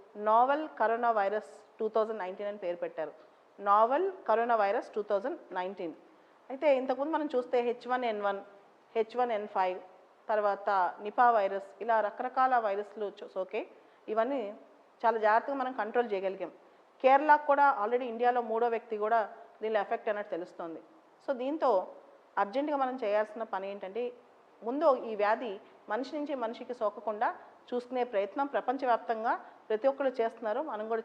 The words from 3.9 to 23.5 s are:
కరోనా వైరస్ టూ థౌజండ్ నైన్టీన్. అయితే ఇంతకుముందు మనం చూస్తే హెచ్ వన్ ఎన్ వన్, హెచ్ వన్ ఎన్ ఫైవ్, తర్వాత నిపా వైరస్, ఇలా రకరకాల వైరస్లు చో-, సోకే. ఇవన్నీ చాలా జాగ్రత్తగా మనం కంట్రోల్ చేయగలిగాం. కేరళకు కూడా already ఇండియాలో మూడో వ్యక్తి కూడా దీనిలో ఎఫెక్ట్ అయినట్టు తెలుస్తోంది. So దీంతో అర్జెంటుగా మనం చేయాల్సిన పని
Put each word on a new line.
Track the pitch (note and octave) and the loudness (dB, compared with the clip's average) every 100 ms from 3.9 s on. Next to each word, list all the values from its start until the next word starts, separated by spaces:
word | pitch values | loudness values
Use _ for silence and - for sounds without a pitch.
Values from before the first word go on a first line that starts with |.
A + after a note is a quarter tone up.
| C#4 G4 F#4 - | 4 0 -2 0
కరోనా | A3 A#3 A3+ | 2 4 2
వైరస్ | G3 A3+ - - | 2 0 -2 -6
టూ | |
థౌజండ్ | G#3 G3+ A#3+ E4 - | -2 -2 -2 -8 -10
నైన్టీన్. | F#3 F#3 G3 F3 C#3+ - _ _ _ - | -8 -8 -6 -10 -10 -18 _ _ _ -14
అయితే | C4 D#4 C4 | -2 2 2
ఇంతకుముందు | C4 B3+ C#4+ | 2 -2 -2
మనం | D#4 D4 B3 | -2 -2 -2
చూస్తే | B3 B3 | 0 0
హెచ్ | A#3+ A#3+ A#3+ | 0 -2 -2
వన్ | B3+ A#3+ | -2 -2
ఎన్ | G#3 | -2
వన్, | G3+ G3 - - - _ _ A3+ | -2 -2 -6 -20 -20 _ _ -2
హెచ్ | A3 A#3+ | -2 0
వన్ | B3 | 0
ఎన్ | G#3+ G#3 | -2 -2
ఫైవ్, | G#3 F#3 F#3 - - _ _ - | -2 0 -2 -10 -20 _ _ -2
తర్వాత | G#3+ G#3 G3 G#3 G3 F3 - | 0 2 0 0 2 2 -2
నిపా | G#3 G#3 A#3+ | -4 4 6
వైరస్, | A#3 G3 G3 G3 - | 6 2 -2 -8 -8
ఇలా | A3+ A3+ | 0 2
రకరకాల | G#3 - B3 C4 C4 B3 | 0 -2 -4 2 2 4
వైరస్లు | A3 G3 G#3 - G3+ F#3 | 2 -2 -4 -6 -8 -8
చో-, | G3+ | -10
సోకే. | F#3+ F#3 G#3+ F4 - - _ - | -8 -6 -6 -8 -12 -20 _ -6
ఇవన్నీ | G#3+ A#3 C#4 G3+ A3 - - _ _ A#3 | 0 0 -2 -6 -10 -20 -20 _ _ 0
చాలా | A3+ | 4
జాగ్రత్తగా | G#3+ A3+ A#3 C#4 | 4 4 2 -2
మనం | B3+ | -4
కంట్రోల్ | B3+ G#3 A#3+ A#3 | -4 -2 0 0
చేయగలిగాం. | G3 F#3+ F#3+ E3+ - - _ _ _ | 0 -4 -4 -8 -12 -20 _ _ _
కేరళకు | C4 C#4 D4+ D4 D4 | 6 6 8 4 6
కూడా | C#4 C#4+ A#3 | 4 4 4
already | G#3 B3 | 0 0
ఇండియాలో | B3+ A3+ A#3+ B3 | -2 0 2 2
మూడో | A#3 A3 A#3+ | 0 0 0
వ్యక్తి | A3+ A3+ A3 | 0 -4 -4
కూడా | G#3 A#3 G3+ - - - | 0 0 0 -6 -20 -8
దీనిలో | A3 A3 | -2 0
ఎఫెక్ట్ | G3 G3 - | 0 -4 -2
అయినట్టు | G#3 G3+ | -4 -4
తెలుస్తోంది. | E3 F3 - E3+ D#3+ - - _ _ - | -8 -8 -10 -12 -12 -16 -20 _ _ -6
So | |
దీంతో | B3+ C4 D#4 D4 G3 - - - - _ - | -4 -2 0 2 2 0 -10 -20 -20 _ -2
అర్జెంటుగా | G3+ A#3 D4 C#4+ | -2 0 -2 0
మనం | C4 C4 | -2 -2
చేయాల్సిన | A3 G#3+ G#3+ A#3 | 0 0 0 -6
పని | A3+ | -8